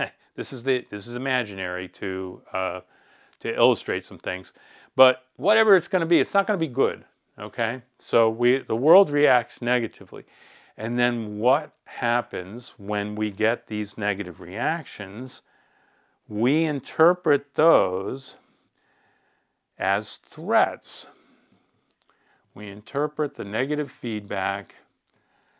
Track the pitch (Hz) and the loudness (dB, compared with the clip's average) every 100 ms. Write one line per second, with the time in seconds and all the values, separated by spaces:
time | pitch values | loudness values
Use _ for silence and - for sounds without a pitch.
0 | 123 - _ - 113 127 127 127 - 104 | -10 -10 _ -12 -10 -6 -2 -2 -2 -12
1 | 113 120 135 127 107 95 92 90 92 - | -8 -8 -4 -2 -4 -6 -6 -6 -8 -8
2 | 98 95 92 92 - 95 92 90 - _ | -6 -6 -8 -12 -8 -4 -4 -6 -12 _
3 | _ _ _ _ 117 120 123 113 - 95 | _ _ _ _ -8 2 4 2 -2 -6
4 | - 90 101 92 - _ _ - _ - | -6 -10 -8 -8 -12 _ _ -20 _ 6
5 | 131 127 _ - 156 220 220 190 - 185 | 6 6 _ -4 2 4 6 4 4 -2
6 | 165 165 127 196 196 196 160 123 113 90 | 2 2 4 0 0 -2 -2 0 0 0
7 | - _ _ - 104 - 113 127 - _ | -14 _ _ -14 -12 -4 -4 -4 -14 _
8 | - 117 113 113 123 127 - 113 139 185 | 0 4 4 4 2 2 0 0 6 8
9 | 170 147 143 123 113 - 120 123 113 - | 6 4 4 4 2 -6 -2 0 -2 -8
10 | 95 107 - _ - - _ - 113 120 | -16 -16 -18 _ -20 -20 _ -10 -4 0
11 | 123 120 107 104 117 143 156 _ - - | 0 0 -6 0 2 2 -2 _ -20 -6
12 | 117 120 - 95 90 117 120 - 101 104 | -2 0 -2 -8 -8 -12 -16 -14 -6 -4
13 | 104 107 110 95 107 117 _ 107 104 - | -4 -4 -6 0 -2 -2 _ -8 -8 -6
14 | 104 98 90 82 87 98 139 165 - - | -4 -4 -8 -10 -12 -6 -4 -6 -10 -14
15 | 95 104 127 - _ _ _ _ _ _ | -12 -10 -14 -16 _ _ _ _ _ _
16 | _ _ _ 104 120 156 160 143 - - | _ _ _ -2 2 2 0 -4 -8 4
17 | 165 180 160 139 - - 160 135 95 92 | 4 4 2 0 0 2 4 6 4 -2
18 | 98 135 - - _ _ _ _ _ _ | -6 -8 -12 -20 _ _ _ _ _ _
19 | _ _ _ _ _ _ _ _ 95 101 | _ _ _ _ _ _ _ _ -2 -2
20 | 107 - _ - 175 226 135 92 - - | -4 -16 _ -14 0 2 2 -2 -16 -20
21 | - _ _ _ _ _ _ _ _ _ | -20 _ _ _ _ _ _ _ _ _
22 | _ _ _ _ _ 107 104 98 - 139 | _ _ _ _ _ -14 -14 -14 -8 -4
23 | 147 147 143 - 101 107 139 147 139 - | -4 -2 -6 -4 -6 -4 -2 -2 -6 -8
24 | 120 107 101 101 98 98 98 - _ _ | -6 -6 -4 -4 -2 -4 -10 -20 _ _
25 | _ _ _ _ _ | _ _ _ _ _